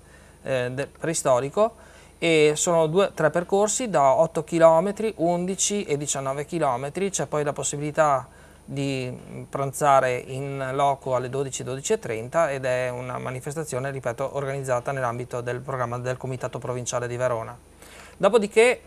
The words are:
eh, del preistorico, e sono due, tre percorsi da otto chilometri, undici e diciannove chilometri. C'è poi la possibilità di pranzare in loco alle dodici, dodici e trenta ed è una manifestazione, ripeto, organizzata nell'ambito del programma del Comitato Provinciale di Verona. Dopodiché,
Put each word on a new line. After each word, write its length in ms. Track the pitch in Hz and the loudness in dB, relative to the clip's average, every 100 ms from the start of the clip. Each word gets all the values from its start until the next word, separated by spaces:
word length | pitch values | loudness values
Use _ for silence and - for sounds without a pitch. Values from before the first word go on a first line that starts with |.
| - - - - | -20 -20 -20 -14
eh, 280 | - 131 123 | -4 -4 -4
del 160 | 127 131 | -6 -8
preistorico, 840 | - 156 165 143 123 139 202 220 - - - - - | -6 -4 0 2 2 2 0 0 -2 -20 -20 -20 -2
e 340 | 170 160 151 151 | 2 6 6 4
sono 300 | 180 165 160 | 2 4 4
due, 240 | 175 196 | 4 2
tre 160 | - 156 | 2 2
percorsi 600 | 175 175 196 208 - 240 | 2 0 2 2 0 0
da 240 | 160 135 | 4 6
otto 300 | 131 165 165 | 6 2 0
chilometri, 680 | 156 165 165 165 196 208 220 - | -2 6 8 8 4 -2 -4 -2
undici 680 | 170 175 180 185 - 208 | 0 0 -2 -2 -2 -2
e 140 | 185 143 | -2 -2
diciannove 480 | 143 139 135 139 143 | -2 -4 -4 -6 -4
chilometri. 640 | 170 147 123 139 180 196 | -2 0 0 -4 -4 -4
C'è 160 | - 143 | -2 -2
poi 180 | 151 | -2
la 80 | 143 | -2
possibilità 720 | 139 135 147 151 147 151 135 127 - - - | -4 -6 -4 -2 2 4 2 -2 -16 -20 -20
di 840 | - 135 139 131 127 123 - 127 127 | -10 -6 -4 -4 -6 -10 -14 -14 -8
pranzare 680 | 135 139 - 147 135 127 123 | -6 -4 0 4 6 4 0
in 540 | - 131 139 139 131 | -4 -8 -8 -6 -4
loco 420 | 135 139 135 135 | 0 0 0 -2
alle 140 | 123 127 | -2 -2
dodici, 340 | 135 135 - | -4 -6 -6
dodici 300 | 123 135 147 | -8 -6 -2
e 60 | 220 | -2
trenta 520 | - 110 123 165 156 | -4 -8 -4 0 0
ed 140 | 135 | 0
è 240 | 131 127 127 | -2 -2 -2
una 300 | 123 127 127 | -6 -8 -8
manifestazione, 720 | 127 127 147 151 151 127 139 | -8 -8 -8 -8 -6 -6 -6
ripeto, 460 | 135 120 117 135 139 | -6 -6 -4 -6 -4
organizzata 540 | 139 139 135 123 143 | -6 -6 -2 -2 -2
nell'ambito 480 | 135 123 120 123 127 | -4 -2 -4 -6 -8
del 200 | 120 123 | -6 -6
programma 380 | 135 131 117 123 | -6 -4 -4 -4
del 180 | 123 127 | -6 -6
Comitato 420 | 127 127 123 127 | -6 -6 -8 -8
Provinciale 480 | 127 123 120 123 120 | -8 -6 -4 -4 -4
di 100 | 120 | -2
Verona. 400 | 127 113 113 123 - - - - - - | -2 -2 -8 -14 -20 -20 -20 -20 -20 0
Dopodiché, 640 | 196 226 202 220 247 233 | 4 4 4 6 6 4